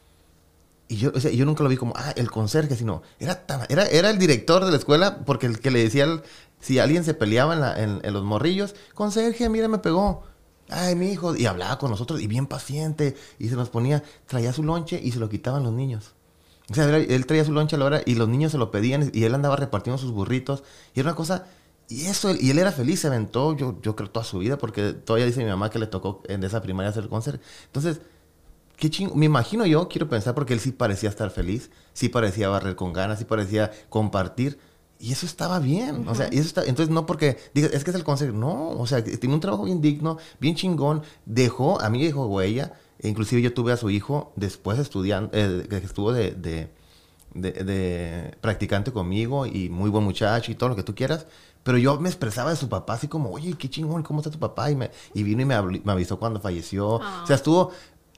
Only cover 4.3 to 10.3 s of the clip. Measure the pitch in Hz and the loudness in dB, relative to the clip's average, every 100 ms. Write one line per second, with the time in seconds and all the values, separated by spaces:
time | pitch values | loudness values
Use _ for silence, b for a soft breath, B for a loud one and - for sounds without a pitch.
4.3 | 120 - 180 185 139 - 147 196 - - | 4 6 4 6 2 4 6 6 2 -2
5.3 | 135 123 110 135 123 113 139 147 165 B | 0 0 -2 2 4 4 4 2 0 B
6.3 | B B _ - 127 110 170 160 - 104 | B B _ 0 4 6 4 2 0 2
7.3 | 113 151 160 127 - 107 98 - 101 101 | 4 4 2 0 0 -2 -2 -2 -2 0
8.3 | 107 156 190 202 B B - 208 214 233 | 0 2 0 -4 B B -6 -2 0 0
9.3 | 226 233 220 220 214 175 170 202 175 B | 0 0 0 0 0 2 2 2 -2 B